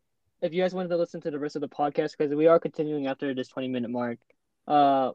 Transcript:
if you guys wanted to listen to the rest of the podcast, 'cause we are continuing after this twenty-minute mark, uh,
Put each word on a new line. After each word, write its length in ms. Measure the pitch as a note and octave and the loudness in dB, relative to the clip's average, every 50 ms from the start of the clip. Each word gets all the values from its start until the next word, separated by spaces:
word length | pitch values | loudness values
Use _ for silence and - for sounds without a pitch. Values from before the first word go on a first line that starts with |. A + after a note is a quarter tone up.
| _ _ _ _ _ _ _ - - | _ _ _ _ _ _ _ -6 -6
if 100 | E3 D3+ | -4 -2
you 100 | F3+ F#3 | 0 -2
guys 120 | F#3 F3+ | -2 -2
wanted 160 | F#3 F#3 E3+ | -4 -4 -2
to 60 | F3 | -2
listen 240 | E3+ E3+ - - E3+ - | -2 -2 -2 -4 -8 -8
to 80 | E3 | -8
the 80 | D3 C#3+ | -6 -6
rest 180 | C#3+ D3+ - | -6 -6 -6
of 60 | D#3 C#3+ | -6 -8
the 60 | - | -8
podcast, 480 | - - D3 D3 - - D#3 D3+ - | -4 -2 -2 -2 0 -2 -2 -2 -2
'cause 140 | - D#3 C#3+ D3 | -2 -2 -2 2
we 120 | D3 D#3 | 4 6
are 140 | E3 E3 E3+ | 6 6 6
continuing 460 | - D#3+ - - D#3 D3+ D3+ D3 C#3 C3+ | 4 0 -4 -4 -4 -2 -2 -4 -2 -4
after 260 | C3+ - D3 C#3+ C3 | -4 -4 -4 -6 -4
this 140 | B2+ B2+ - | -4 -6 -8
twenty-minute 420 | - C3+ C3 B2+ B2+ B2 A#2+ A2 | -6 -8 -6 -4 -4 -4 -4 -4
mark, 280 | B2 B2 A#2+ A#2+ A#2+ A2+ _ _ _ _ _ _ _ _ _ - | -4 -4 -4 -4 -6 -8 _ _ _ _ _ _ _ _ _ 2
uh, 420 | D3+ D3 C#3+ C#3 C#3 C3+ C3 B2 - | 4 6 6 6 4 4 2 0 0